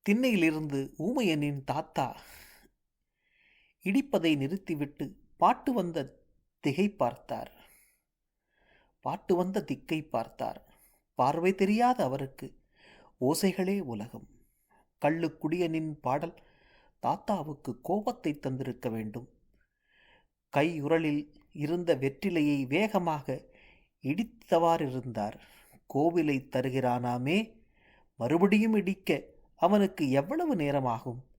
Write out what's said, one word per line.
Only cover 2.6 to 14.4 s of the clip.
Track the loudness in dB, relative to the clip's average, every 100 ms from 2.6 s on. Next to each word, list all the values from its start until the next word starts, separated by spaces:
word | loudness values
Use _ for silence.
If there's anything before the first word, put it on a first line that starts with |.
| _ _ _ _ _ _ _ _ _ _ _ _
இடிப்பதை | 0 0 0 0 2 2
நிறுத்திவிட்டு | 0 -4 -6 -4 -6 -6 -10 -10 _ _
பாட்டு | 2 4 0
வந்த | -2 -2 -4 -8 -12 _ _ _ _
திகை | -4 0 0
பார்த்தார். | 2 -2 -2 -10 -10 -10 -18 -20 _ _ _ _ _ _ _ _ _ _ _ _ _
பாட்டு | -8 -8 0 0
வந்த | 0 -2
திக்கை | -4 -8 -4 -6 -4
பார்த்தார். | -6 -6 -8 -8 -8 _ _ _ _ _
பார்வை | 0 0 2 0
தெரியாத | 2 0 4 2 2
அவருக்கு | 0 -2 -8 -10 -16 -16 _ _ -20 -20 -20 _
ஓசைகளே | 0 2 0 0 -2 -2
உலகம். | -4 -8 -10 -14 -20 -20